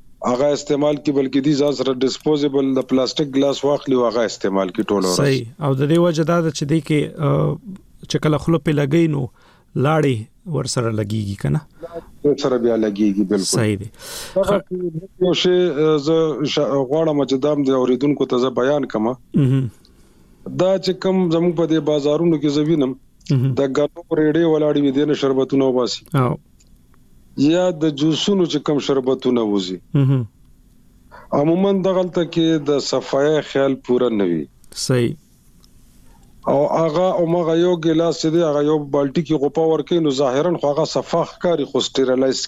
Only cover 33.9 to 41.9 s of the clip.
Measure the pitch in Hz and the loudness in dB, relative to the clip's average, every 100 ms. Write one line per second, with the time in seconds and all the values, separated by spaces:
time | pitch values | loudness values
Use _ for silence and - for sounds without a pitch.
33.9 | 123 123 107 92 82 71 - - - - | 0 2 0 0 -2 -6 -14 -18 -8 -2
34.9 | 127 117 - _ _ _ - - - - | 0 0 -4 _ _ _ -20 -20 -20 -20
35.9 | - - - - - - 139 147 156 165 | -20 -20 -20 -20 -10 -2 0 2 0 0
36.9 | 156 185 175 165 170 165 165 180 175 165 | 0 0 0 0 0 0 2 2 0 0
37.9 | 160 165 - 160 165 165 147 147 156 143 | 2 0 0 0 0 2 2 2 0 0
38.9 | 143 143 175 151 151 143 165 160 156 139 | 0 0 0 0 0 0 0 2 0 0
39.9 | 175 156 131 139 131 175 160 143 147 147 | 0 2 2 0 2 0 0 0 0 0
40.9 | 135 - 170 147 - 180 160 131 131 - | -2 -2 -2 -4 -4 0 0 0 -2 -2